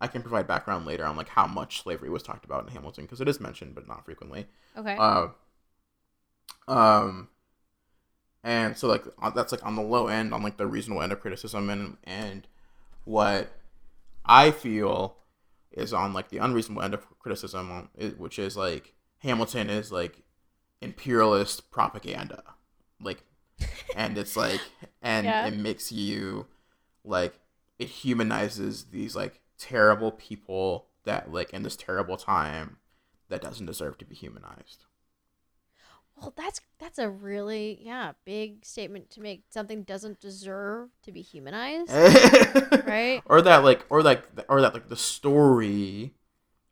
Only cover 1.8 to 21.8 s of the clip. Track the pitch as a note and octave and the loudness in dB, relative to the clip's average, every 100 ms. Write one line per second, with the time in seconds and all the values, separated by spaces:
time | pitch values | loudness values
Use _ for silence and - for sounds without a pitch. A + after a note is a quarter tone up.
1.8 | F#2 E2 C2+ E2+ - - - C#2 G1+ B2+ | -8 -10 -8 -10 -10 -16 -10 -10 -10 -14
2.8 | C#2+ - D2 B2 C3+ C#3+ - - C#2+ C2+ | -16 -16 -16 -6 -4 -2 -6 -14 -18 -18
3.8 | - - - D#2+ - D2+ - _ _ A3 | -16 -16 -16 -18 -16 -16 -16 _ _ -12
4.8 | G#3+ G3+ G#3+ F#3 E3+ - _ _ _ _ | -8 2 4 4 0 -6 _ _ _ _
5.8 | _ _ _ _ _ _ - - - B2+ | _ _ _ _ _ _ -20 -16 -2 6
6.8 | A2 G#2+ G#2 F#2 - _ _ _ _ _ | 8 6 4 -4 -14 _ _ _ _ _
7.8 | _ _ _ _ _ _ A#2 A#2 A2 - | _ _ _ _ _ _ -4 -2 -2 -2
8.8 | B2+ G#2+ - - A2 B2 A2+ B2 A2 A2 | 0 0 -2 -8 -4 -2 -4 -6 -6 -6
9.8 | G#2+ A#2+ A2+ A2 A2 A2+ G#2 - G#2 A2 | 0 0 0 -2 -2 -4 -6 -6 -6 -6
10.8 | G#2 F#2+ F2 G2 F#2+ F#2+ G#2+ G#2+ G2+ G2+ | -6 -6 -4 -6 -8 -12 -10 -6 -6 -6
11.8 | G2 - - G2 G#2+ G2 - - - - | -8 -14 -14 -12 -10 -12 -18 -20 -20 -20
12.8 | - - - G#2+ G#2 G2 - - - - | -20 -18 -4 0 2 0 -4 -12 -20 -20
13.8 | - - - - - C3 D3+ D3+ B2 G#2+ | -20 -20 -16 -2 8 10 10 6 -2 -2
14.8 | G2+ - F#2+ - _ _ _ _ _ - | 0 -2 -4 -8 _ _ _ _ _ -10
15.8 | A2 G2 G2+ F#2+ - - B2 A#2+ A2 G#2 | -4 -2 -2 -4 -8 -4 -2 0 -2 -6
16.8 | G2 G2+ - _ - F#2+ F#2 F#2 F#2 F2+ | -6 -6 -10 _ -10 -10 -10 -10 -10 -12
17.8 | - - G#2 - E2 - G2 G2 F#2 D#2 | -14 -12 -10 -10 -12 -8 -8 -4 -6 -6
18.8 | - _ _ _ C3+ A#2 A2+ B2 G#2 G#2 | -12 _ _ _ -4 -2 -2 -4 -4 -6
19.8 | G#2+ F#2 E2+ - _ _ _ _ _ _ | -6 -6 -6 -10 _ _ _ _ _ _
20.8 | A2+ - - A#2 A2 G2+ G2+ - - - | -16 -12 -2 4 4 4 2 -6 -6 -2